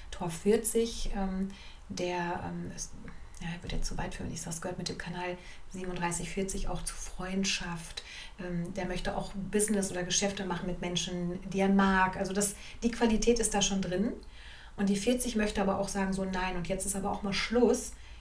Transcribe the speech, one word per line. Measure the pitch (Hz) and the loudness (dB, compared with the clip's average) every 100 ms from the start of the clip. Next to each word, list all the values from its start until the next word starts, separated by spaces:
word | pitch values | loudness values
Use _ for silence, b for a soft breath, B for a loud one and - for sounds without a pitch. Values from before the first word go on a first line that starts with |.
| B | B
Tor | - 180 | -6 -4
vierzig, | 165 202 226 - 226 233 - - 202 | 0 4 4 4 2 0 0 0 0
ähm, | 190 190 190 B B B - | 0 0 -2 B B B -10
der, | 185 180 180 175 180 175 | -4 -2 0 -2 -2 -4
ähm, | 175 175 - | -6 -6 -8
ist, | - - - - - - | -8 -8 -10 -10 -12 -8
ja, | 170 170 | -6 -6
wird | - | -2
jetzt | - - | 0 0
zu | 160 | 0
weit | 170 | -4
führen, | - - | -4 -6
wenn | |
ich | 165 | -6
sag, | 170 | -6
es | - | -6
gehört | 180 180 | -6 -4
mit | 175 | -6
dem | - | -6
Kanal | 170 170 180 180 B B B | -6 -4 -4 -6 B B B
siebenunddreißig | 190 180 170 170 170 170 | -6 -6 -2 0 -2 -2
vierzig | 196 190 - 180 | -2 -2 0 0
auch | 165 | 0
zu | - | -4
Freundschaft. | - - - 185 190 190 - 170 165 165 - B B B - | -6 -8 -6 -2 0 0 0 -2 -6 -8 -12 B B B -10
Ähm, | 180 175 175 | -4 -2 -2
der | 190 180 | -4 -4
möchte | 180 202 196 | -2 -2 -2
auch | - | -4
Business | 196 - 208 208 202 190 | -6 0 2 4 2 2
oder | 180 | -2
Geschäfte | 180 - 196 196 | 0 2 2 0
machen | 185 175 180 | -2 -2 -2
mit | 175 | -2
Menschen, | 180 175 180 180 175 185 - | -2 -2 -2 -2 -2 -4 -2
die | 190 | 4
er | 196 | 6
mag. | 196 190 190 185 - | 8 8 6 4 2
Also | 190 | -2
das, | 196 196 B B B | 2 2 B B B
die | 233 | -2
Qualität | - 226 214 233 233 | 4 4 6 6 6
ist | 220 | 4
da | 202 | 4
schon | 190 196 | 2 2
drin. | 175 185 233 - B B B B B - | 0 2 0 -2 B B B B B 0
Und | 196 | 2
die | 196 | 4
vierzig | 240 247 240 214 | 4 2 2 2
möchte | 208 214 | 2 2
aber | 190 196 | 2 2
auch | 196 | 0
sagen, | 196 190 | 0 0
so | 190 | 0
nein, | 190 185 185 180 | 0 0 0 -2
und | 175 | -2
jetzt | 190 | -2
ist | 196 196 | 0 0
aber | 202 | -2
auch | - | -2
mal | 196 | -2
Schluss, | - - 240 226 247 - B B B | -2 2 6 6 6 0 B B B